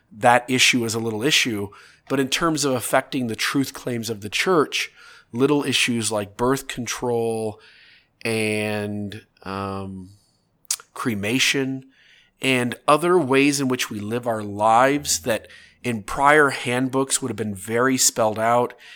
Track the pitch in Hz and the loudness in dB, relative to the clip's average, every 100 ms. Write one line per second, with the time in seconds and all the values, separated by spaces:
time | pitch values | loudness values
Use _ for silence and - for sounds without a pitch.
0 | _ 107 120 123 - 127 - 127 113 113 | _ 0 4 4 4 2 2 2 0 -2
1 | 113 107 131 156 127 104 101 - - _ | -4 -2 0 2 0 -2 -6 -10 -20 _
2 | - 135 131 - 170 156 143 127 - 135 | -4 -2 -2 0 0 0 0 -2 0 0
3 | - 139 120 110 - 143 131 - - 120 | 0 -4 -4 -4 -2 -2 -2 -4 -6 -6
4 | 110 107 104 - - 180 131 - - _ | -6 -8 -6 -4 2 2 2 0 -6 _
5 | - - _ 117 139 147 135 123 - 117 | -20 -20 _ 0 2 2 2 0 0 0
6 | 107 107 101 98 120 135 - - 117 - | -2 -2 -4 -2 0 0 -4 -10 -8 -6
7 | 123 117 113 113 110 104 - - - _ | -2 -2 -2 -2 -4 -8 -16 -20 -20 _
8 | _ _ 117 110 107 107 107 107 104 104 | _ _ -4 -2 0 0 -2 -4 -4 -6
9 | 101 104 - _ - 98 98 98 98 95 | -8 -10 -18 _ -10 -6 -6 -6 -10 -12
10 | 92 101 _ _ _ _ - - - - | -16 -20 _ _ _ _ -10 -10 -10 -8
11 | 135 104 104 127 - 139 131 135 - _ | -6 -4 -2 0 0 -2 -4 -6 -12 _
12 | _ _ _ _ 131 127 123 - - 151 | _ _ _ _ 0 0 0 -4 2 2
13 | 170 180 135 135 143 143 135 127 - 110 | 4 2 4 4 4 2 0 -2 -4 -8
14 | 104 120 120 110 104 101 110 113 135 147 | -6 -6 -4 -4 -4 0 4 6 4 2
15 | 143 - 131 110 - - - _ 123 117 | -2 -4 -2 -4 -4 -20 -20 _ -6 -6
16 | - - 143 151 143 - 127 123 131 131 | -6 2 6 8 6 2 -2 0 0 0
17 | 135 - 131 107 107 98 110 117 131 127 | 0 -2 -4 -6 -6 -6 -2 2 2 2
18 | - - 110 107 113 120 117 - - | 0 2 0 2 2 2 2 -4 -20